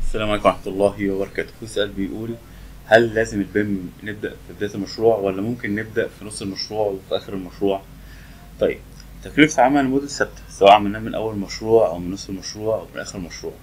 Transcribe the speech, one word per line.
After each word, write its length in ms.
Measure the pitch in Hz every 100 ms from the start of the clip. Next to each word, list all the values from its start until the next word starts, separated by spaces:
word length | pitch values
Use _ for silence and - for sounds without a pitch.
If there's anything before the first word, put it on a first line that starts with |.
| -
السلام 180 | 110 107
عليكم 180 | 104 101
ورحمة 180 | - 101
الله 440 | 95 101 104 98
وبركاته. 400 | 95 95 - - -
في 60 | 113
سؤال 220 | 104 101
بيقول: 460 | 98 98 104 113 113 - - - - -
هل 280 | 113 117
لازم 260 | 110 113 107
البيم 520 | 90 104 104 98 90 -
نبدأ 280 | 104 104 104
في 220 | - - 90
بداية 180 | 104
المشروع 420 | 104 95 - 113 107
ولا 260 | 98 95
ممكن 320 | 107 120 107
نبدأ 340 | 104 110 110 - -
في 60 |
نص 180 | 104 -
المشروع 440 | 104 95 - 107 104
وفي 300 | 95 95 101
آخر 160 | -
المشروع؟ 500 | 98 92 - 101 95 - - - - - - - -
طيب، 180 | 92 - - - - -
تكلفة 380 | 98 143 151 -
عمل 180 | 123 143
الموديل 280 | 131 135 143
ثابتة، 340 | - 104 - -
سواء 220 | - 98
عملناه 280 | 104 101 110
من 140 | 110
أول 220 | - 110 104
مشروع 520 | 95 - 110 113 95
أو 100 | 87
من 120 | 87
نص 180 | 95 -
المشروع 480 | 95 - 104 107 107
أو 100 | 82
من 60 | -
آخر 180 | - 104
المشروع. 340 | 87 - 82 -